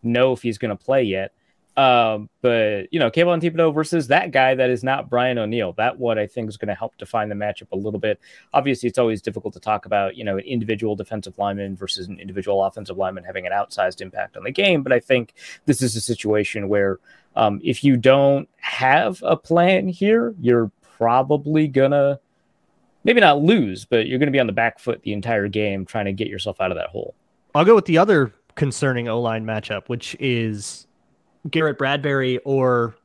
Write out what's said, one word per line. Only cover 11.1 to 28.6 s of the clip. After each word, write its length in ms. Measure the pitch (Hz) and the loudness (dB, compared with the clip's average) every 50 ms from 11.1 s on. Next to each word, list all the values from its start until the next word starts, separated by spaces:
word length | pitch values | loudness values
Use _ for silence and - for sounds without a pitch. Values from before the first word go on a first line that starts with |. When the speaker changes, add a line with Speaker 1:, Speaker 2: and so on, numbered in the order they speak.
| 113 110 95 98 92 | -10 -10 -10 -12 -8
Speaker 1:
lineman 400 | - 101 101 98 101 101 98 98 | -6 -4 -4 -4 -6 -8 -10 -10
versus 300 | 92 98 92 - - 92 87 | -12 -8 -8 -8 -8 -8 -12
an 100 | 196 - | -14 -14
individual 460 | - 98 95 101 92 104 101 98 98 | -14 -10 -10 -8 -4 -2 0 0 0
offensive 320 | 98 - 113 104 92 95 | -2 -4 -8 -14 -12 -6
lineman 260 | 92 95 92 95 92 87 | -4 -4 -4 -4 -8 -14
having 220 | 92 98 98 90 | -12 -12 -8 -6
an 80 | 90 95 | -4 -4
outsized 480 | 101 101 _ - - 98 90 92 - | -4 -4 _ -4 -2 -2 -2 -2 -6
impact 340 | 98 92 - 98 98 - _ | -14 -12 -8 -10 -10 -10 _
on 80 | - 92 | -12 -12
the 80 | 117 | -8
game. 320 | 139 - 202 196 180 151 135 | -4 -2 0 2 2 0 2
But 80 | 131 | 0
I 80 | 127 120 | 0 0
think 340 | - _ 135 123 117 - _ _ - - - - _ | 2 _ 0 0 0 -4 _ _ -20 -20 -20 -8 _
this 160 | - 139 - | 0 0 2
is 140 | 131 120 107 | 2 -2 -2
a 60 | 113 | -4
situation 680 | - - 117 - - 107 107 107 101 - - 110 101 | -4 -4 -4 -4 0 0 0 0 0 -2 -4 -6 -4
where, 320 | 98 104 104 101 98 95 - _ _ - _ _ _ _ | 0 0 2 2 0 -2 -4 _ _ -20 _ _ _ _
um, 240 | - 110 107 101 101 - | 2 2 2 0 -2 -2
if 220 | - 123 - - | -4 -4 2 2
you 100 | 143 131 | 2 2
don't 540 | 120 110 131 131 139 139 139 139 139 147 _ _ | 4 6 6 6 6 6 4 2 0 -2 _ _
have 680 | _ - - - - 131 131 135 156 - 110 180 - - | _ -12 -10 -6 -2 2 2 2 2 2 0 -4 -4 0
a 120 | - 170 | 0 0
plan 500 | - _ - 165 170 175 180 190 185 196 | -2 _ 0 2 2 4 4 2 2 0
here, 480 | 190 175 - 196 202 220 233 233 240 220 180 | -4 -4 -2 0 2 2 2 0 -2 -6 -2
you're 280 | 120 120 123 120 113 104 _ _ _ _ _ | 2 2 4 4 2 -2 _ _ _ _ _
probably 680 | _ 113 117 120 127 135 135 151 147 143 147 156 156 156 147 | _ 0 2 2 2 2 2 0 -2 0 0 0 0 0 2
gonna 500 | 131 135 131 139 143 143 139 139 139 135 _ _ _ _ _ _ _ _ _ _ _ _ _ _ _ _ _ | 2 2 2 4 4 2 2 0 0 -4 _ _ _ _ _ _ _ _ _ _ _ _ _ _ _ _ _
maybe 160 | - 240 240 | 2 6 6
not 200 | 208 165 143 143 | 8 6 6 6
lose, 440 | 147 170 226 214 131 101 92 92 - | 4 4 4 4 2 0 -4 -8 -4
but 220 | _ 127 113 110 | _ 2 2 2
you're 120 | 73 127 131 | 0 0 0
gonna 100 | 147 147 | 0 2
be 100 | 131 139 | 2 2
on 60 | 127 | 2
the 60 | 110 98 | 2 0
back 240 | 107 117 117 - | 0 -2 -2 -2
foot 240 | _ - 123 117 - _ | _ -6 -6 -6 -4 _
the 100 | - 104 | -6 -6
entire 340 | 104 98 117 117 107 101 | -4 -2 -2 0 0 0
game 380 | 101 98 107 107 104 98 98 95 | -2 -2 -2 -2 -2 -2 -4 -8
trying 200 | - - 113 101 | -6 -6 -4 -4
to 80 | 98 98 | -4 -4
get 140 | 95 110 | -4 -6
yourself 320 | - 101 95 - 107 95 _ | -6 -6 -8 -8 -8 -4 _
out 100 | 98 92 | -4 -4
of 60 | 90 | -2
that 120 | 82 - 82 | -4 -8 -8
hole. 260 | 85 110 - - - _ _ _ _ _ _ _ _ | -8 -10 -10 -10 -14 _ _ _ _ _ _ _ _
Speaker 2:
I'll 100 | 147 165 | 2 6
go 100 | 190 233 | 6 6
with 100 | 214 - | 6 6
the 120 | - 165 | 4 2
other 360 | 160 180 208 202 156 135 113 _ _ _ _ _ | 4 4 4 4 2 2 0 _ _ _ _ _
concerning 520 | - | -4